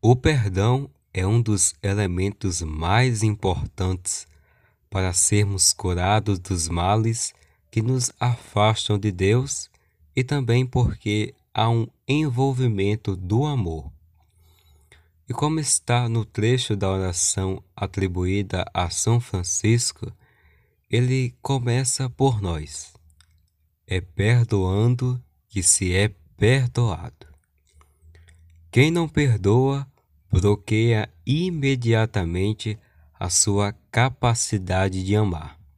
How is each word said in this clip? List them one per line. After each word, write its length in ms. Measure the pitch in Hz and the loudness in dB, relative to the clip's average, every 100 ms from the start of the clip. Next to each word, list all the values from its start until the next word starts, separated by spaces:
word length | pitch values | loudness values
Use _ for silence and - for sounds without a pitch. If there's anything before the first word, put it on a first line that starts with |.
| 113 | 4
O 80 | 123 | 4
perdão 720 | 160 147 101 92 107 127 139 _ _ | 4 2 0 0 2 0 -4 _ _
é 140 | 92 92 | -4 0
um 160 | 113 | 0
dos 320 | 110 104 - - | 2 0 0 -2
elementos 800 | 98 101 98 90 98 101 98 82 | -2 0 0 -2 -4 -4 -6 -4
mais 640 | 82 76 82 107 127 113 | -6 -4 0 2 2 2
importantes 1040 | 110 104 98 78 71 - 92 92 - - - _ _ _ _ _ _ | 0 0 -2 -2 -6 -4 -4 -2 -6 -10 -12 _ _ _ _ _ _
para 240 | 98 92 | -4 -2
sermos 600 | 87 - 104 101 98 - | 0 2 2 2 2 0
curados 640 | - 90 90 92 107 104 95 | 0 -2 -2 2 2 2 -4
dos 320 | - 92 82 | -2 -4 -2
males 640 | 85 90 107 110 117 - - _ _ _ | -2 2 2 0 -2 -6 -10 _ _ _
que 100 | - | -2
nos 300 | 113 131 123 - | 0 -2 -2 -2
afastam 800 | 123 117 - 104 107 110 - 104 | -2 -2 -4 2 2 2 0 0
de 120 | 104 | 0
Deus 560 | 90 95 117 135 - - _ _ _ _ - | 0 2 2 0 -8 -12 _ _ _ _ -4
e 80 | |
também 400 | 127 147 120 120 | -2 -2 0 0
porque 680 | 127 127 117 - 104 104 107 - _ | 2 2 0 0 -2 -2 -2 -8 _
há 160 | - 113 | -2 2
um 160 | 117 110 _ - | 2 -2 _ -2
envolvimento 1080 | 143 156 120 135 127 127 101 98 107 - 92 | 0 0 0 0 2 0 2 0 0 -2 -6
do 300 | 90 110 151 | 0 0 0
amor. 460 | 139 87 80 73 - _ _ _ _ _ _ _ _ _ - _ _ - | 0 -2 -6 -10 -18 _ _ _ _ _ _ _ _ _ -20 _ _ -10
E 60 | |
como 260 | 123 151 160 | -4 -2 -2
está 480 | 147 - - 123 120 | -2 -4 0 0 0
no 160 | 113 | -2
trecho 520 | 104 - 107 127 - 104 | -4 0 2 2 0 -2
da 120 | 95 | 0
oração 760 | 95 92 90 - - 95 95 _ - | 0 -2 -2 -2 -2 -4 -4 _ -8
atribuída 880 | 98 - 95 90 90 98 95 92 - | -6 -2 -2 0 0 -2 -2 -4 -2
a 200 | - 90 | -2 -2
São 280 | - - 120 | -2 2 2
Francisco, 960 | 120 92 87 - 107 120 - - - - _ _ _ _ _ _ _ | 0 -6 -4 0 2 2 0 -6 -14 -14 _ _ _ _ _ _ _
ele 460 | 113 127 131 127 - | 0 0 0 -2 -6
começa 680 | - 135 120 120 131 - 131 | -4 -2 0 0 0 -2 -6
por 320 | - 135 110 | 0 0 2
nós. 500 | 98 80 80 - - _ _ _ _ _ _ _ _ _ - | -2 -4 -8 -14 -18 _ _ _ _ _ _ _ _ _ -6
É 120 | 92 | -6
perdoando 1200 | - - 101 120 117 101 92 98 117 123 127 123 - _ _ | -6 -2 2 4 4 2 2 2 2 2 -2 -4 -10 _ _
que 140 | 98 | -4
se 320 | 87 - 92 90 | 0 0 0 0
é 180 | 107 - _ _ | 0 -4 _ _
perdoado. 880 | 104 135 123 123 120 85 87 _ - - _ _ _ _ _ _ - - - - _ - - | 2 2 0 -2 -2 -2 -10 _ -20 -20 _ _ _ _ _ _ -20 -20 -20 -20 _ -20 -4
Quem 220 | 120 151 | 2 4
não 180 | 170 165 | 2 0
perdoa, 760 | 156 143 107 92 117 135 139 139 _ _ _ _ | 0 2 2 2 2 2 -2 -8 _ _ _ _
bloqueia 840 | 95 101 104 - 110 117 110 - - - | 0 2 0 0 2 2 2 -2 -8 -4
imediatamente 1500 | 147 185 165 139 135 117 113 110 104 85 87 101 107 107 107 _ _ _ _ | -2 0 -2 -2 0 2 2 2 -2 -2 -2 -2 -2 -6 -10 _ _ _ _
a 120 | 92 | -4
sua 420 | - - 101 101 - _ | 0 2 2 0 -4 _
capacidade 1120 | - 127 123 123 117 - 107 90 92 95 95 | 0 0 2 0 0 -2 -4 -2 0 0 -2
de 140 | 92 104 | 0 2
amar. 420 | 104 82 73 - - | 2 -2 -10 -18 -20